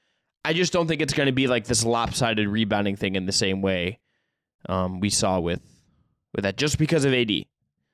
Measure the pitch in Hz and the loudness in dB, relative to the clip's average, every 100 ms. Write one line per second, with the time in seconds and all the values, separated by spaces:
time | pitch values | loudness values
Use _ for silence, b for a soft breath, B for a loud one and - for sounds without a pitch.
0 | _ _ _ _ 151 165 180 180 165 151 | _ _ _ _ -2 0 2 2 0 0
1 | 147 - 139 127 131 123 117 113 113 117 | -2 0 0 2 2 0 0 0 2 0
2 | 117 - 120 110 104 107 107 104 101 98 | 0 0 0 0 0 0 0 0 0 -2
3 | 101 95 92 - 98 95 98 92 87 107 | -2 -2 -2 0 0 0 0 0 -2 -6
4 | _ _ _ _ _ _ - 92 92 92 | _ _ _ _ _ _ -6 -2 -2 -2
5 | 101 - 101 92 85 87 - _ _ _ | -2 0 0 0 0 -4 -8 _ _ _
6 | _ _ _ - 98 104 147 139 156 165 | _ _ _ -4 -4 -2 -2 0 2 2
7 | 139 127 117 82 - _ _ _ _ | 4 2 2 -2 -6 _ _ _ _